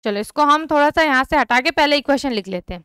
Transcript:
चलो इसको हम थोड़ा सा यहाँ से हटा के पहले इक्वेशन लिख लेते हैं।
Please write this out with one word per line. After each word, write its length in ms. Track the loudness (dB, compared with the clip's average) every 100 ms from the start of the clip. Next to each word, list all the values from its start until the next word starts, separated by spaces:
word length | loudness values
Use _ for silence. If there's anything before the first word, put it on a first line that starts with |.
| -4
चलो 140 | -6
इसको 220 | -6 0
हम 220 | 2 2 2
थोड़ा 220 | 2 2
सा 140 | 2
यहाँ 200 | 0 0
से 140 | 0 0
हटा 220 | 2 0
के 120 | 0
पहले 260 | 0 2 0
इक्वेशन 340 | 0 -2 0
लिख 160 | -6 -6
लेते 260 | -10 -10
हैं। 100 | -16